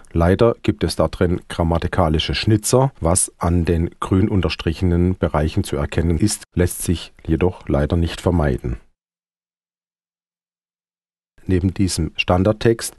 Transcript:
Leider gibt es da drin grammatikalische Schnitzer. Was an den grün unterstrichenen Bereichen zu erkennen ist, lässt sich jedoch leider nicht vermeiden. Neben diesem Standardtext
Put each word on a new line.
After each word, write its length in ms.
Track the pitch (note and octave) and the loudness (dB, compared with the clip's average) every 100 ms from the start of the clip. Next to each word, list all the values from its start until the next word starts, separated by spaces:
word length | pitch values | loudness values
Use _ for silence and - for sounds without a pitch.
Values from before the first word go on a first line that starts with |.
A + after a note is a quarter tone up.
| - | -6
Leider 420 | E2+ E2+ G2 A#2 - | 0 2 4 4 2
gibt 220 | - G#2 | -2 -2
es 120 | E2 - | -2 0
da 120 | D#2 | -2
drin 320 | - F2 F2+ - | 0 0 -2 -6
grammatikalische 840 | - E2+ E2+ F2 - E2+ D#2 - | -2 0 0 -2 0 2 2 -2
Schnitzer. 580 | D2+ - A2 - B2 C3+ - | -2 0 0 2 2 2 0
Was 320 | D#2+ F#2 - - | 0 0 -2 -4
an 260 | E2+ F2 | -2 0
den 260 | E2 E2 E2+ - | 0 0 -2 -6
grün 280 | - G2 G#2+ | -2 2 2
unterstrichenen 880 | G2+ F2 - - E2 F2+ E2+ F2+ F#2 | 0 -2 -2 -4 -2 0 2 0 0
Bereichen 480 | E2+ D2+ D#2 G2+ | -2 0 -2 -2
zu 120 | F#2+ C#2+ | -4 -4
erkennen 420 | D2+ - E2 D#2+ | -4 -2 0 2
ist, 260 | G2+ - - | 0 -2 -6
lässt 280 | - F2 - | -2 -2 -2
sich 300 | - F2 - _ | -4 -4 -4 _
jedoch 440 | - D#2+ F2 - - | -4 0 0 -2 -4
leider 280 | C#2+ D2 F2 | -2 0 0
nicht 240 | E2+ - | -2 -2
vermeiden. 580 | - E2+ D2 B1 B1 B1 - _ _ _ _ _ _ _ _ _ _ _ _ _ _ _ _ _ _ _ _ _ _ _ _ _ - | 0 2 0 -2 -4 -8 -12 _ _ _ _ _ _ _ _ _ _ _ _ _ _ _ _ _ _ _ _ _ _ _ _ _ -2
Neben 280 | F#2 F#2 | 0 0
diesem 380 | - F#2 - D#2+ - | 0 -2 -2 -4 -4
Standardtext 800 | - F2+ F#2+ G#2+ A#2+ A#2 - | 0 2 2 2 2 0 -4